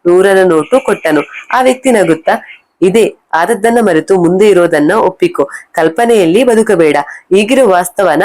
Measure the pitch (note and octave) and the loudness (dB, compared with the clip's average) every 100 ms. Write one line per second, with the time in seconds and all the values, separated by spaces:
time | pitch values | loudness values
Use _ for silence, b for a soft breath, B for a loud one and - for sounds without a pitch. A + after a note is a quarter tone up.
0 | F3 F3+ G3 F#3+ F#3 D#3+ D3 C4 - F#3 | 0 2 2 2 2 0 0 -2 -2 -4
1 | D#3+ D3+ - B B B3 B3+ B3+ C4 A3 | -2 -2 -4 B B -2 -2 -2 0 0
2 | E3+ D#3+ - G#3+ B B B - F#3 A3 | 0 -2 -2 -6 B B B -4 -2 0
3 | F#3+ - _ D#3+ E3+ A3+ A3+ A#3+ G#3 D#3 | -2 -4 _ -4 -2 -2 0 0 0 0
4 | D#3 F#3+ E3+ F#3 G#3+ F3+ F3 D#3 D3+ G#3+ | 0 0 0 2 2 2 2 0 0 0
5 | F#3 - F3 - C#3 B B - D#3+ E3 | -2 -2 -4 -4 -6 B B -4 -2 0
6 | A#3 A3+ E3 G3 B3 A3 A3 F3+ D#3 D3 | 0 2 2 0 2 0 0 0 0 0
7 | - B B F#3+ G#3 C4+ A#3 F3+ F3+ - | -4 B B -2 0 0 2 0 -2 -2
8 | F#3 D3+ | -2 0